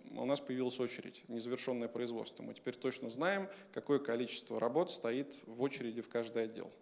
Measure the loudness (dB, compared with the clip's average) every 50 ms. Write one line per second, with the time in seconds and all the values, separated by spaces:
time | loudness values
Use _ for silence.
0 | -12 -10 -6 -2 2 2 2 2 2 -2 0 2 2 2 2 2 0 0 0 -6
1 | -8 -10 -12 -14 -10 -6 -4 -4 -2 -2 -2 0 0 0 0 0 0 -2 -2 -2
2 | -2 0 -2 -2 -4 -6 -8 -10 -10 -10 -10 -6 -4 -6 -4 0 0 0 0 0
3 | -4 -6 -2 2 2 4 4 2 0 -4 -8 -12 -16 -8 -8 -6 2 4 4 4
4 | 6 4 2 2 2 0 -2 -4 -4 -2 0 2 2 4 6 4 4 4 0 0
5 | 0 0 2 2 0 -2 -6 -12 -14 -12 0 2 2 2 2 0 -2 -2 -2 -2
6 | -6 0 0 0 0 2 2 2 2 2 0 -6 -8 -8 -10 -16